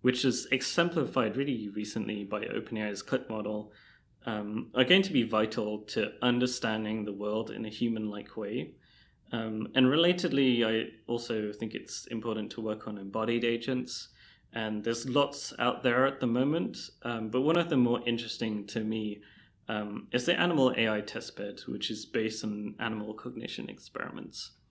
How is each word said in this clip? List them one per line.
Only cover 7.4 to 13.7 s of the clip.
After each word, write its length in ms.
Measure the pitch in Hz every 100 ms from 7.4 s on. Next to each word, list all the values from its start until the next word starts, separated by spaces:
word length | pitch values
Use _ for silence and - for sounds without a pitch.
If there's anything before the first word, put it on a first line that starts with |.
| 113
in 120 | 107 110
a 40 |
human-like 680 | 107 120 113 107 104 - -
way. 380 | 101 120 156 - _ - _ _ _
Um, 380 | 117 110 110 113 131
and 100 | 127
relatedly, 800 | 151 170 180 175 139 135 117 113
I 240 | 113 120 - -
also 460 | 120 - 110 107
think 200 | 104 110
it's 320 | - - - -
important 440 | 113 113 107 104
to 100 | -
work 260 | 110 107 -
on 100 | 104
embodied 480 | 98 110 110 117 117
agents. 640 | 117 127